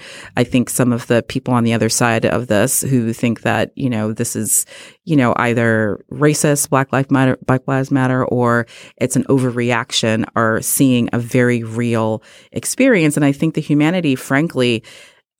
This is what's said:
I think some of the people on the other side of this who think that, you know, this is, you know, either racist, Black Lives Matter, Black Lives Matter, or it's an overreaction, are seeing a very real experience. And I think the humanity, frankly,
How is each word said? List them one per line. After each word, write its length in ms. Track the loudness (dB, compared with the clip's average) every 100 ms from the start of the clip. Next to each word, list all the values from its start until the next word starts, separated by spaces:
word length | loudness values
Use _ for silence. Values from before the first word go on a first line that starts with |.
| -10 -20 -10 -4
I 80 |
think 260 | 0 0 -2
some 220 | 0 0
of 140 | 0 0
the 140 | -2
people 300 | 0 -6 -2
on 120 | 0
the 80 | 2
other 160 | 0 0
side 360 | 0 0 2 0
of 200 | -2 0
this 360 | 0 2 0
who 300 | 0 0 0
think 300 | -2 -2 -2
that, 300 | -2 0 -2 -4
you 140 | -4
know, 220 | -2 -4
this 240 | -4 -6 -4
is, 280 | -2 -4 -4 -14 -20 -14
you 120 | 0 2
know, 180 | 2 2
either 680 | 0 2 2 2 0 -4 -8
racist, 580 | 0 0 2 0 0 0
Black 220 | 0 0
Lives 180 | -2 0
Matter, 280 | 2 2 0 -2
Black 200 | -2 -2
Lives 240 | -4 0
Matter, 340 | 0 0 0
or 420 | 0 0 2 0 -2 -10 -18 -6
it's 180 | -2 -2
an 80 |
overreaction, 1000 | 0 0 0 -2 0 0 -2 -2 0 0 -2 0
are 240 | 0 0
seeing 460 | -2 2 2 2 0
a 60 | -2
very 440 | -2 2 2 0
real 580 | -4 -4 -2 0 0 -4 -8 -20 -12
experience. 640 | -10 -8 0 2 4 2 2
And 80 |
I 80 | 0
think 220 | 2 -2
the 60 | -2
humanity, 540 | 0 0 2 0 -2
frankly, 680 | -4 -2 -2 0 0 0 0 -4 -20 -20 _ _ _